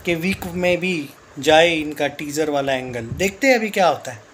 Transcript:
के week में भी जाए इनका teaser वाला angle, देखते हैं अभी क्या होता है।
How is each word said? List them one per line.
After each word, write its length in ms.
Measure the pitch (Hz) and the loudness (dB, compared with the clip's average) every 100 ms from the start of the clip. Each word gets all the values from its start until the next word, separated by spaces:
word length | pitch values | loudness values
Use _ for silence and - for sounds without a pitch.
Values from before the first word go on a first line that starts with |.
के 100 | - | -2
week 320 | 170 180 190 185 | -2 -2 -4 -6
में 300 | 175 180 175 | -2 0 0
भी 280 | 185 170 139 - - - | -2 -4 -8 -16 -20 -2
जाए 360 | 139 156 170 | 4 6 6
इनका 320 | 160 151 147 143 | 2 -4 -4 -4
teaser 420 | - 147 143 151 | -4 -6 -2 0
वाला 220 | 143 139 | 0 0
angle, 340 | 131 127 120 113 127 | -2 -4 -8 -8 -2
देखते 300 | 190 - 269 | -2 2 2
हैं 80 | |
अभी 160 | 247 214 | 4 2
क्या 160 | 202 175 | 2 2
होता 240 | 139 - | 2 -6
है। 100 | 117 - | -16 -20